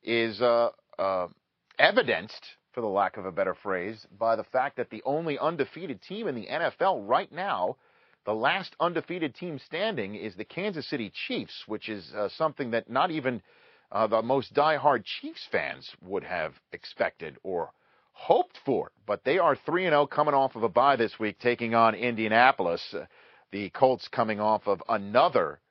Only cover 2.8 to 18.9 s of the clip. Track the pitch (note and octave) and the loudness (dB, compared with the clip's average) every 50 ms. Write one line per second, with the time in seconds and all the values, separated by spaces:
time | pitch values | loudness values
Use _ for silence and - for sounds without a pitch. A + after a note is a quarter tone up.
2.8 | A2+ G#2+ F#2+ G2+ G2 F2+ - G#2+ F#2 F#2+ E2+ F#2+ G2 F#2+ E2+ - - G2+ F#2+ F2+ | -2 0 2 2 2 2 -2 -6 -8 -6 -2 -2 -2 -2 -2 -4 -4 -2 -2 -2
3.8 | F2 G#2 A2+ G#2 - _ - G2 A2+ A2+ A2+ G#2+ G#2 _ - B2+ B2+ C#3+ _ - | -2 -6 -8 -12 -18 _ -6 -2 0 0 0 0 -2 _ -2 -2 -2 0 _ -6
4.8 | A#2+ _ A#2 G#2+ - C3 C#3+ D#3 E3+ D#3+ C#3+ - - D#3 F3 D3 C3 - - D#3 | -8 _ -8 -8 -4 -2 -2 -2 -2 -4 -4 -2 -2 -2 0 -2 -4 -4 -4 -12
5.8 | F3+ E3+ A#2+ F#3+ - - F3+ G#3+ A#3 F3+ C3 A#2 F#2+ - A#2 D#3 E3+ C#3 - _ | -10 -10 -10 -12 -12 -12 -10 -6 -6 -6 -6 -6 -8 -6 -4 -2 -2 -4 -2 _
6.8 | E3+ F#3+ F#3 B2 G2+ G2+ B2 D#3+ - - D3 D#3+ F#3+ G3+ C#3+ F#2+ F2+ F#2+ C3 _ | 0 0 0 0 0 0 0 0 0 -2 -8 -8 -4 -4 -2 -2 -2 -2 -4 _
7.8 | _ _ _ _ _ _ _ _ _ G2+ G#2+ A2 A#2 C#3 E3+ G3 F3+ - - - | _ _ _ _ _ _ _ _ _ -4 -2 0 2 0 0 0 -4 -8 -4 -2
8.8 | E3+ F3 E3+ D#3+ - - F3 F3+ D#3+ C#3+ - - F3+ F3+ D3+ C3 - _ D#3+ E3 | -2 0 0 -2 -4 -4 -6 -4 -4 -6 -6 -8 -8 -8 -8 -10 -10 _ -6 -4
9.8 | G3+ A3+ G3+ C3+ G2+ F#2+ G#2+ G2 F#2+ A2 F2+ F#2 G#2+ _ - E3 F#3+ G#3+ F#3 D#3 | -4 -4 -2 -4 -6 -6 -6 -8 -8 -10 -8 -10 -12 _ -8 -6 -6 -4 -6 -6
10.8 | B2+ - D#3 C3+ A2+ F2+ _ - - - B3+ - G#2 - - - - - G#2+ G#2 | -6 -6 -6 -6 -6 -6 _ -10 -8 -6 -6 -6 -6 -8 -12 -16 -10 -8 -8 -8
11.8 | - A2+ A2 G2+ E2+ C2+ D2 G#2 G#2 F#2+ - - D#3+ D#3 - - C#3 A#2 A#2 A2+ | -6 -8 -10 -10 -10 -10 -6 -4 -4 -4 -2 -2 -2 -2 -2 -4 -4 -2 -2 -2
12.8 | - - A#2 C3+ D#3+ F#3 D#3+ D#3 B2 C3 B2 G#2 _ _ _ _ _ - _ _ | -2 0 0 0 0 0 -2 -2 -2 -2 -4 -4 _ _ _ _ _ -20 _ _
13.8 | _ _ - G2+ A2+ G#2+ A2 A2 A2+ A#2 C3+ C#3 A#2+ - - C#3+ C#3+ D#3 D#3 C#3 | _ _ 0 0 2 2 2 0 2 2 0 0 0 0 2 2 4 4 2 4
14.8 | B2+ D3 C3+ A#2+ - - - - - D4+ E4 - - - - - - C3 - C2+ | 4 2 2 2 -2 -6 -12 -10 -10 -12 -14 -14 -10 -2 -2 -2 -2 -2 -6 -10
15.8 | - - - _ F2 - G2 F#2 - - F#2 E2+ D#2 D#2 - _ _ _ - - | -14 -20 -20 _ -12 -6 -6 -6 -4 -4 -4 -4 -4 -6 -8 _ _ _ -16 -16
16.8 | - - - - - F#2 _ _ E2 D#2 C2+ - - F#2+ F#2 E2+ D#2+ - _ _ | -16 -18 -4 -2 -2 -2 _ _ -12 -12 -12 -10 -8 -6 -4 -4 -4 -6 _ _
17.8 | _ _ _ _ _ _ _ - - - F3+ D4 F4+ _ _ - _ - B2 F#2 | _ _ _ _ _ _ _ -16 0 2 2 2 2 _ _ -8 _ 0 0 0
18.8 | - - | -2 -6